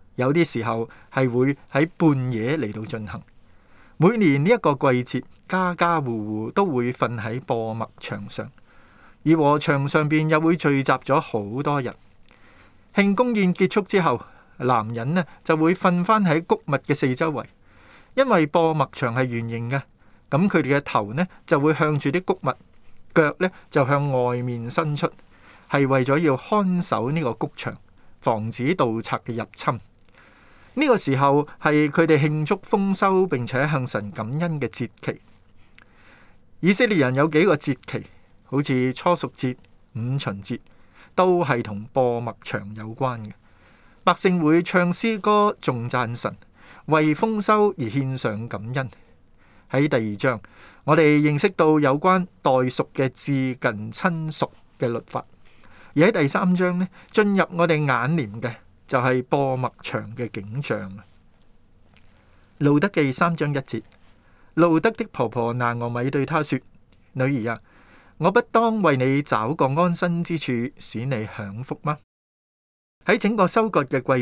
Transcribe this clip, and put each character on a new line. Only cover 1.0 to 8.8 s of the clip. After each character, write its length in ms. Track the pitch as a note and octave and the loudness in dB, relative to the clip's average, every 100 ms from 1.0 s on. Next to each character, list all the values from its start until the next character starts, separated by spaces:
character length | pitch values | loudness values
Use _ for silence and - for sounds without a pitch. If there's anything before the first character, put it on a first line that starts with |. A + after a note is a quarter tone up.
| - | -8
係 160 | - C3 | -2 0
會 260 | A#2+ C3+ C#3 - | 2 0 -2 -4
喺 160 | C#3 E3 - | -2 -2 2
半 340 | E3 C#3 B2+ | 2 2 0
夜 260 | A2+ A2+ D#3 | -4 -2 -4
嚟 160 | A2 | -4
到 100 | G#2+ | -8
進 240 | G#2+ A2+ G#2+ | -10 -10 -10
行。 140 | - - - - - _ - - - | -14 -16 -20 -20 -20 _ -20 -14 0
每 200 | E3 A#3 | 2 4
年 260 | F#3 C#3 | 2 4
呢 60 | D#3+ | 2
一 80 | A#3 | 2
個 160 | D#3+ | 2
季 300 | C3+ C#3 B2 | 0 2 0
節， 200 | A#2+ B2 - - - | -2 -6 -8 -16 -6
家 280 | F#3 F3+ F3 | -2 -2 0
家 260 | E3+ E3 | 0 0
戶 60 | C3 | -2
戶 420 | A2+ G#2 G#2+ A2 | -4 -4 -6 -4
都 140 | - G3 | 0 0
會 260 | B2+ A#2+ | 0 -2
瞓 280 | B2 A#2+ A#2 | -2 -4 -4
喺 180 | A2+ B2 | -8 -8
播 340 | - A#2+ A2+ A2+ | -4 -4 -4 -6
麥 120 | A2 - | -8 -12
場 280 | - G#2 G2+ | -12 -10 -10
上， 220 | - A2 - - - | -12 -12 -14 -20 -20